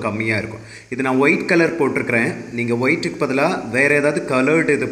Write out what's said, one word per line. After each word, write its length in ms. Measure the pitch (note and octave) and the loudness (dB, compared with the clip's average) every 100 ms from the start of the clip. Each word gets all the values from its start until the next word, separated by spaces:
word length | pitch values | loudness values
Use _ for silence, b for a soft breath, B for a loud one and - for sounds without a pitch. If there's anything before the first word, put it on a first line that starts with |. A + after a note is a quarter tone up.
| A2+ | -4
கம்மியா 300 | G#2 A2+ G#2+ | -4 -2 -2
இருக்கும். 240 | G#2+ A2 B B B | -4 -10 B B B
இது 120 | B2+ C3 | -6 -2
நான் 140 | C3 C#3+ | 2 4
ஒயிட் 220 | F3 - | 2 2
கலர் 260 | F3 D#3+ - | 2 2 2
போட்டிருக்கிறேன். 500 | C3+ - G#2+ A#2 A#2+ F3+ - A#2+ | 0 0 0 0 0 -4 -8 -6
நீங்க 180 | A#2 A#2+ | -2 0
ஒயிட்டுக்கு 380 | C3 E3+ F3 - | 0 0 -2 -4
பதிலா 240 | C#3+ C3 D#3 F#3+ A#2 A2+ | -2 0 0 0 -4 0
வேற 120 | C#3 D3 | 2 4
ஏதாவது 200 | C#3+ D#3 - | 2 0 0
கலர்டு 420 | C3 C3 D#3+ D#3+ C#3 | 0 2 2 2 2
இது 100 | B2 | 0